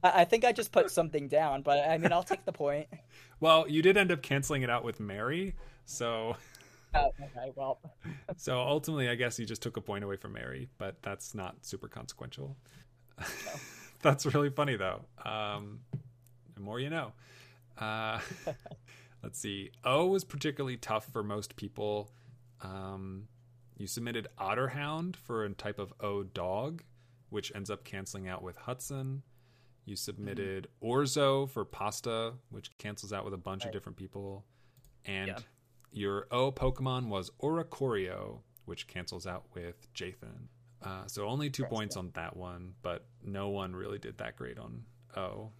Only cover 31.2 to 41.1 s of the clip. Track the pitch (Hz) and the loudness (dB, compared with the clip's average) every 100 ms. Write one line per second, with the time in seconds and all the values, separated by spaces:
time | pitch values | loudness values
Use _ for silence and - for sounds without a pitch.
31.2 | 139 135 139 117 98 - 104 - 123 113 | 6 6 2 -2 -4 -2 -2 -2 -2 0
32.2 | 113 123 _ 107 - _ 104 104 101 98 | -2 -6 _ -14 -14 _ -8 -8 -6 -6
33.2 | 104 95 85 95 117 107 - - 95 98 | -4 -6 -6 -6 -4 -6 -8 -12 -12 -10
34.2 | 98 98 - _ - _ - - - 98 | -10 -10 -14 _ -20 _ -20 -14 -6 -4
35.2 | 98 95 - _ _ - - - 101 98 | -4 -6 -12 _ _ -20 -14 -4 0 0
36.2 | - 123 131 135 131 127 131 127 117 98 | 0 2 2 2 0 2 0 0 0 -2
37.2 | 90 - 139 165 165 - 135 107 92 95 | -4 -2 0 0 -2 -2 0 0 -2 -4
38.2 | 50 117 - - - 87 - 92 87 90 | -8 -10 -16 -20 -14 -12 -8 -8 -8 -8
39.2 | 92 90 - - 87 87 - - 90 - | -6 -8 -8 -12 -10 -12 -14 -8 -8 -10
40.2 | 57 50 - - - - 95 95 98 | -16 -14 -16 -20 -20 -12 -10 -8 -8